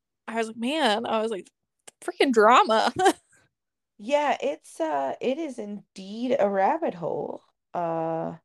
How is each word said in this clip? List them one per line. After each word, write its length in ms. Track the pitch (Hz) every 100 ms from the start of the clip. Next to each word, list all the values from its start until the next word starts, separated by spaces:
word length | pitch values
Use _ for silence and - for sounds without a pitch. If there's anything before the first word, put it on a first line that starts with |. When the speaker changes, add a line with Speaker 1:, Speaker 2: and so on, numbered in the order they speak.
| _ _ -
Speaker 1:
I 80 | 226
was 120 | 226
like, 80 | 226
"Man," 480 | 240 311 254 208 233
I 140 | 226
was 100 | 220
like, 180 | 202 - _ _ _ - _
"freaking 300 | - - 294
drama." 600 | 226 208 262 381 220 208 -
<laughs> 260 | 370 - _ _ _ _ _ _ _ _
Speaker 2:
Yeah, 400 | 208 285 294 214
it's, 380 | 254 311 - -
uh, 360 | 320 285 269 -
it 160 | 240 277
is 220 | 320 247
indeed 760 | 208 208 - - 190 214 247 -
a 100 | 202
rabbit 460 | 196 196 320 320 175
hole. 480 | 156 147 - - _ _ _
Uh, 640 | 175 170 165 160 165 165 165